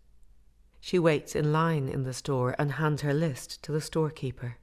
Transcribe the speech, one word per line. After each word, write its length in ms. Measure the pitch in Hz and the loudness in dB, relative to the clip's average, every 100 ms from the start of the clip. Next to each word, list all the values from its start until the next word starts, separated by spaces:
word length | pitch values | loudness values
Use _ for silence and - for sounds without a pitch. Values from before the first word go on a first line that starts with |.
| - - - - - - - - | -20 -20 -20 -20 -20 -20 -20 -18
She 200 | - 185 | -2 2
waits 340 | 165 147 - | 4 4 0
in 200 | - 151 | 0 2
line 340 | 156 165 160 135 | 4 4 2 0
in 160 | 139 | -2
the 100 | 131 | -4
store 420 | 127 - 131 123 - | -4 -2 0 2 0
and 140 | 143 | -2
hands 300 | 135 156 143 | 0 0 0
her 100 | 147 | 0
list 500 | 143 165 127 - - | 2 0 -2 -10 -12
to 80 | - | -4
the 80 | 151 | -4
storekeeper. 760 | 147 165 156 147 131 123 120 117 | -2 0 -2 -2 -6 -6 -10 -10